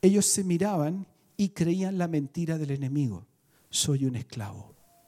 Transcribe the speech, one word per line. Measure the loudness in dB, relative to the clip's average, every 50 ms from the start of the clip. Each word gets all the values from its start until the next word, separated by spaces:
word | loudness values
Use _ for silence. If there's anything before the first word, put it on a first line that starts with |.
Ellos | 6 6 6 6 4
se | 2 0 0 0
miraban | 0 0 0 0 0 0 0 0 0 -2 -4 -8 -12 _ _ _ _ _ -2
y | -2 -2
creían | 0 0 0 0 2 0 0 -2 0 -2
la | -2 0
mentira | 0 0 -2 -2 _ -6 -4 -2 -2 -4
del | -2 -4
enemigo: | -4 -4 -4 -2 0 0 0 0 -2 -6 -12 _ _ _ _ _ _ _ _ _
"Soy | -4 -2 0 2 2 2 2
un | 0 -2
esclavo". | -4 -8 _ -10 -10 -10 -10 -10 -14 -18 -20 -20 _ -20 _ _ _ _